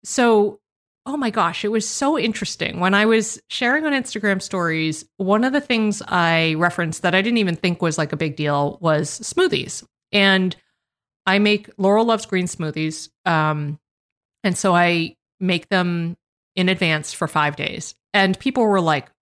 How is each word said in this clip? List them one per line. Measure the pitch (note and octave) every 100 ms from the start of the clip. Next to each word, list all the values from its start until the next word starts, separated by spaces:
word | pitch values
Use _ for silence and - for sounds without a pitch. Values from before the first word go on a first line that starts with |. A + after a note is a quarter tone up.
So, | - - A#3+ A3 G3+ - _ _ _ _ -
oh | D4
my | B3
gosh, | G#3+ E3+ D#3+ G#3
it |
was | A3 G#3
so | - C#4 D4+
interesting. | F#3+ - - - - -
When | F3+
I | G3+ A3
was | A3+ A3 - _
sharing | - B3 C#4+ D#4
on |
Instagram | C#4 B3+ A3 G#3 F#3+
stories, | - F#3+ E3+ D#3+ D#3+ D#3 - -
one | F#3+ G#3+
of | B3+
the | C#4
things | C#4+ A#3 G#3+ G3+ -
I | F3+ E3+ E3 D#3+
referenced | D#3 E3+ F3 E3 -
that | F3+ F#3
I |
didn't | G#3 A#3
even | F#3+ E3
think | F3+ E3+
was, | E3+ D#3
like, | D3
a | D3+
big | D#3+ C#3+
deal | D3 C#3+ C#3+ -
was | E3 D3+ D3 -
smoothies. | - - F#4 D3 - - - _ _
And | G3+ G3 F#3+ F#3 - _ _ _ _ _ _ -
I | G3
make, | G#3 G#3 - -
Laurel | G3 G#3+ A#3
loves | A3 -
green | F#3 F3+
smoothies. | - D#3 D#3 D#3 D#3 - _ F#3
Um, | E3 D#3 D3+ D3 D3 _ _ _ _ _ _
and | G3+ F3
so | F#3+ F3
I | F3 E3+ E3 _ _ _
make | F#3 F3 -
them | F#3+ F3 E3+ E3 E3+ _ _ _ -
in | F#3
advance | F#3 E3+ D#3 D3
for | - D#3
five | D#3 D3 D3
days. | - - - - _
And | G#3 F#3+ F#3+
people | C4+ B3+
were | A3 G3
like | E3 D3 - _